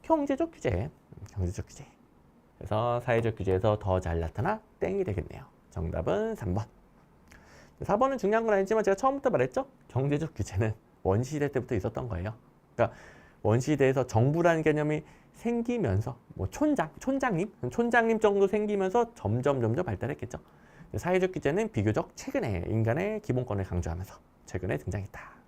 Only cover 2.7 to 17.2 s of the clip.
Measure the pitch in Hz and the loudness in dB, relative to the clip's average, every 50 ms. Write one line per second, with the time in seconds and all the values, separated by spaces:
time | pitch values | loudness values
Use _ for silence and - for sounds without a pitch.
2.7 | 107 107 117 120 120 123 123 127 117 117 117 113 107 - 95 95 92 92 95 107 | -2 0 0 0 -2 -2 0 0 0 2 2 0 -2 -2 0 0 2 2 4 2
3.7 | 107 107 - 95 92 92 90 - 82 82 82 - - - 120 185 214 220 - - | 2 2 2 0 0 2 2 0 -2 -2 -2 -4 -4 -4 -2 -2 -2 -4 -8 -20
4.7 | - _ - - 190 403 381 - 101 - - - - - - - _ - _ _ | -8 _ -4 -2 -2 -2 -2 -2 -2 -4 -6 -8 -12 -16 -18 -20 _ -20 _ _
5.7 | - 90 82 82 82 82 82 135 180 202 220 226 220 - 220 - - 110 107 - | -8 -6 -6 -4 -4 -2 -2 0 0 0 -2 -4 -6 -6 -4 -2 -2 -2 -4 -6
6.7 | - - - _ _ - - _ - - - - - - - - - - - - | -14 -20 -20 _ _ -20 -20 _ -20 -20 -20 -20 -20 -20 -20 -20 -20 -20 -20 -20
7.7 | - - - - 190 214 262 269 269 247 - 196 214 226 226 220 208 196 196 196 | -14 -10 -2 0 2 2 4 2 2 0 0 2 2 2 2 2 2 2 2 2
8.7 | 220 220 208 196 196 - - 262 277 269 - 262 185 135 127 - - 262 277 - | 2 2 4 2 2 4 2 0 0 2 0 0 2 2 0 0 0 -4 -4 -4
9.7 | - - - - - 127 135 143 143 147 160 151 - - 98 - - 95 113 107 | -14 -20 -20 -4 -2 0 0 2 0 0 -2 -6 -4 -6 -6 -4 0 0 0 0
10.7 | 107 - _ _ - _ _ 92 95 110 123 127 156 147 143 139 - 131 - - | -2 -6 _ _ -20 _ _ 2 2 2 0 -2 -2 -2 -2 0 -2 -4 -2 0
11.7 | 123 98 - 113 - 131 131 120 98 87 90 107 113 - _ - _ _ _ _ | -2 -2 -2 -4 -6 -6 -8 -6 -6 -6 -6 -6 -8 -12 _ -20 _ _ _ _
12.7 | _ - 113 - - - - - - - - - - - - 107 107 123 131 156 | _ 0 0 0 0 -10 -20 -20 -20 -20 -20 -20 -20 -2 2 2 2 2 2 0
13.7 | 151 135 135 131 135 139 123 - - 110 120 139 147 170 170 175 165 160 156 156 | 2 4 4 4 4 2 0 2 4 4 4 4 4 4 4 4 4 4 2 2
14.7 | 147 151 151 151 151 156 - - - - - - _ - - 233 240 233 233 247 | 2 2 0 0 -2 -2 -4 -10 -20 -20 -20 -20 _ -6 -4 -2 -2 0 -2 -2
15.7 | 240 240 180 113 95 101 110 127 123 - _ _ - - 92 - - - 302 302 | -2 0 0 0 0 0 -2 -4 -8 -12 _ _ -8 -6 -6 -6 -2 0 2 2
16.7 | 294 - 165 160 - - - 262 269 269 | 2 0 -2 -4 -6 -6 -4 -2 -2 0